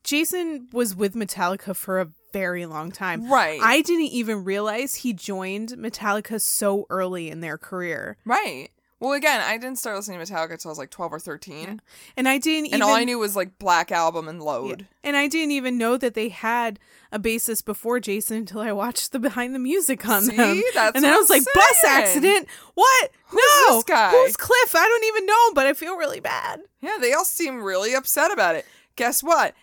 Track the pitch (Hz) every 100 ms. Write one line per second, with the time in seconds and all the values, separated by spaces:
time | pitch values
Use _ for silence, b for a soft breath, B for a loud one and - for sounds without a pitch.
0 | - 294 320 359 330 285 247 247 233 185
1 | 202 226 202 - 180 196 202 180 - 185
2 | 165 _ _ 196 180 175 170 156 160 -
3 | 190 170 240 262 165 156 226 285 311 339
4 | 294 240 220 208 185 202 214 220 277 -
5 | 247 190 - 190 185 202 226 247 226 -
6 | 214 208 208 220 - - 208 202 - 190
7 | 185 180 160 156 165 156 - 185 175 151
8 | - 208 226 381 311 135 147 _ _ _
9 | 254 277 302 240 156 226 254 262 240 202
10 | 202 180 175 175 165 160 165 151 135 -
11 | 165 156 170 151 - 147 175 220 B B
12 | B - 262 269 320 311 302 214 208 220
13 | 247 240 208 196 185 - 196 170 160 175
14 | 165 170 156 165 151 123 131 - 196 _
15 | 285 285 285 320 302 285 254 247 226 247
16 | 254 220 220 175 226 240 233 202 b b
17 | b 214 226 226 - 220 - 202 226 247
18 | 208 202 - 220 190 208 220 196 233 -
19 | - 269 240 254 247 269 254 381 302 262
20 | 214 202 233 220 214 190 480 262 220 254
21 | 294 359 349 381 370 381 494 480 302 269
22 | - 294 359 403 - B B - 508 523
23 | 539 _ _ 370 554 571 494 - - 349
24 | 392 494 523 - - 494 494 330 415 466
25 | 440 427 392 453 466 294 269 - 330 370
26 | 294 - - - - 302 392 _ 311 427
27 | 247 302 - - 311 254 196 185 214 262
28 | - 285 330 370 180 160 b b b -
29 | 240 240 302 311 208 -